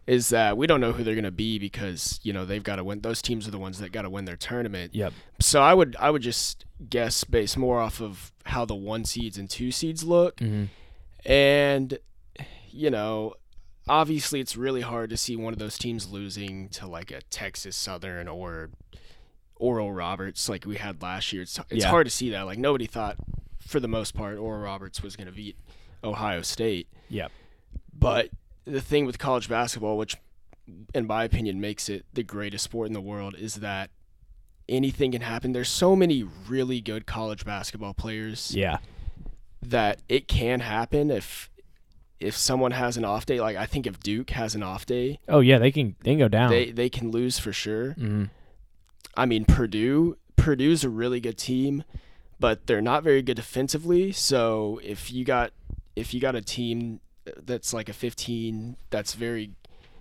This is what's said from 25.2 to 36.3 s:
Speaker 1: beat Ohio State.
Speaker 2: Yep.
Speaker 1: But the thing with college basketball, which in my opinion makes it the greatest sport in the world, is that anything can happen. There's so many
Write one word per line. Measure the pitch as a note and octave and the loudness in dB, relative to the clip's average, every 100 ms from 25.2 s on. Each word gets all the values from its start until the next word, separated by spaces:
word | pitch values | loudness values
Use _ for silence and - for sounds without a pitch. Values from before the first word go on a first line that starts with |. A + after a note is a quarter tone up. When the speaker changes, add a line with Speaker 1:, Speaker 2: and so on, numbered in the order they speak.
| F#2 | -14
Speaker 1:
beat | F#2+ G#2 - - - - - | -12 -14 -14 -20 -20 -20 -10
Ohio | A2 G#2 G#2+ F2 | -6 -2 -2 -2
State. | E2+ - A2+ F#2 - - - | -4 -2 -2 -2 -6 -18 -10
Speaker 2:
Yep. | G#2 D#2+ - - - _ - - D3+ | -8 -8 -12 -20 -20 _ -18 -16 2
Speaker 1:
But | B2 A2 - - - - - | 2 4 -2 -6 -18 -20 -8
the | C3+ | -6
thing | - D3 C3+ | 0 2 2
with | A#2 | -2
college | C#3 B2+ G2 | 0 0 0
basketball, | A#2 A#2+ A#2 G#2+ G#2+ | 0 0 -2 -2 -2
which | A2 - - - - - - F2 G#2+ | -2 -8 -12 -20 -20 -20 -20 -20 -6
in | C3+ A2 | -4 -2
my | G#2+ | 0
opinion | A2+ B2 A2 F#2+ | 2 2 2 -2
makes | G2+ G#2 - | -4 -6 -6
it | G2 - | -8 -6
the | - | -6
greatest | G2+ G#2 G#2 G2+ | -6 -6 -6 -6
sport | - A2+ G#2+ | -6 -4 -4
in | |
the | G#2+ | -4
world, | G2 G#2 G2 F2 | -6 -8 -10 -10
is | G#2+ G#2 | -10 -8
that | G#2 F#2+ G2 - - - - - - - - | -6 -6 -8 -14 -20 -20 -20 -20 -20 -20 -2
anything | B2+ C#3 - C3 | 0 0 2 0
can | B2 | 0
happen. | A#2 A#2 B2+ | -4 -4 -4
There's | B2 A#2+ | -2 -2
so | - F#3 F#3+ | 4 6 6
many | F3 C#3 F#2+ | 6 4 -2